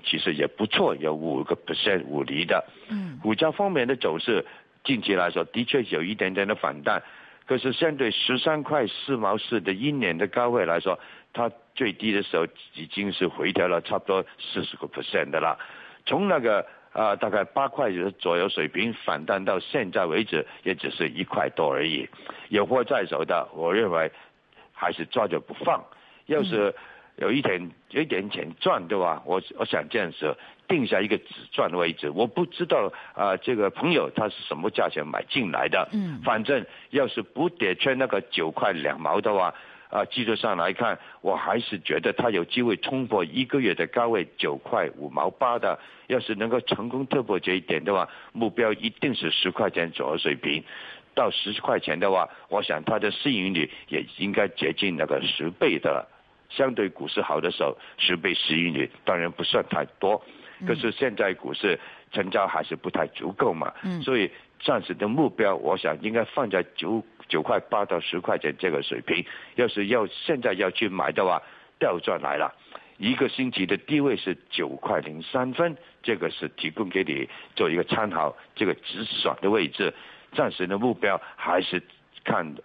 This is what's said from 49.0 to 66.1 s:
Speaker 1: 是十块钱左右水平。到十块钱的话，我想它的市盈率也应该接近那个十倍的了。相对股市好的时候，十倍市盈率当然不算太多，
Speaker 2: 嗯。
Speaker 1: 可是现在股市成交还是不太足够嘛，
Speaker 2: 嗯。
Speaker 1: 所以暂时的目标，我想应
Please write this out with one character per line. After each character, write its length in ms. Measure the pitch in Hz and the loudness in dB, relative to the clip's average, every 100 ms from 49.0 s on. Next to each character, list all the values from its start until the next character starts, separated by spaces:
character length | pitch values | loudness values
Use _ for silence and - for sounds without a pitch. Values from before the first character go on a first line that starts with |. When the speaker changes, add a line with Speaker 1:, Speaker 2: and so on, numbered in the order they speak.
| 147 110 | -2 0
Speaker 1:
是 160 | 85 | -2
十 180 | - 92 | 0 0
块 220 | - 101 | 2 0
钱 180 | 85 85 | 2 -2
左 220 | - 65 | -2 -2
右 60 | 80 | 0
水 160 | 80 71 | 0 0
平。 280 | 73 76 - - - - - - | -2 -4 -6 -14 -16 -18 -6 0
到 160 | 113 | 0
十 280 | - 98 107 | 0 -4 -4
块 180 | - 107 | 0 0
钱 200 | - 78 | 0 0
的 120 | 98 | 4
话， 180 | 92 82 - - | 4 2 -4 -4
我 140 | 101 | -2
想 220 | 98 78 | 0 -2
它 160 | 78 107 | 0 0
的 100 | 107 | 0
市 220 | - 147 | 0 0
盈 240 | 113 92 87 | 0 0 0
率 160 | 71 - - | -2 -6 -6
也 180 | 76 60 - | -4 -4 -4
应 140 | 98 | -2
该 160 | 101 101 | 0 0
接 220 | - 76 | 0 -2
近 240 | 80 101 80 | 0 -2 0
那 80 | 76 | 0
个 120 | 69 | 0
十 260 | - - 78 | 0 -2 -4
倍 300 | 92 156 76 | 0 2 2
的 100 | 80 | 0
了。 180 | 69 - - _ _ _ | 0 -4 -16 _ _ _
相 240 | - 135 117 | 0 0 2
对 120 | 98 | -2
股 200 | - 73 | -2 -4
市 160 | - | -2
好 180 | - 76 | 0 0
的 80 | 85 | 0
时 140 | - | 0
候， 120 | 73 - - - | -2 -2 -10 -2
十 180 | - 87 | 0 2
倍 200 | 92 87 | 0 0
市 200 | - 78 | 0 2
盈 160 | 85 | 2
率 160 | 69 65 - | 0 -2 -2
当 140 | - 90 | 0 2
然 140 | 85 | 0
不 120 | - | -2
算 220 | 85 113 - | 0 0 0
太 160 | 82 71 - | -2 -4 -2
多， 260 | 98 104 - - - - | 0 0 -2 -20 -20 -8
Speaker 2:
嗯。 80 | 185 | -4
Speaker 1:
可 80 | 101 | 0
是 160 | 117 | -2
现 220 | - 135 104 | 0 0 2
在 180 | 101 | 0
股 180 | 92 - - | 0 -6 -2
市 240 | 101 87 - - - | 0 0 -4 -20 -6
成 180 | 107 92 | -4 0
交 160 | 110 98 | 2 2
还 160 | 80 | 0
是 120 | 78 78 | -4 -6
不 120 | 90 | -4
太 200 | - 78 | -2 -2
足 240 | - 78 | -2 -6
够 200 | 104 123 | 0 2
嘛， 220 | 82 69 - | 2 -4 -6
Speaker 2:
嗯。 160 | 185 175 | -6 -4
Speaker 1:
所 120 | 131 127 | 0 2
以 140 | 92 - - - | 2 -2 -20 -4
暂 180 | - 123 | 0 0
时 100 | - | 0
的 140 | 110 104 | -2 0
目 220 | 135 135 | 4 2
标， 260 | - 104 85 | 4 2 2
我 220 | 71 92 | 2 2
想 180 | 80 80 | 0 -2
应 120 | 107 | 0